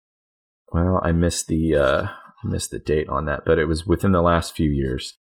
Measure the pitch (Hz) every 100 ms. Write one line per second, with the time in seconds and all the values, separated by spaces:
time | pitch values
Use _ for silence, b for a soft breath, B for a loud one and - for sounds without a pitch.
0 | _ _ _ _ _ _ _ 85 90 92
1 | 85 85 85 - - 80 80 73 67 80
2 | 104 - - _ 98 95 - - - 78
3 | 76 69 76 69 - 80 78 80 - 82
4 | 101 90 85 85 - - 76 69 65 64
5 | - _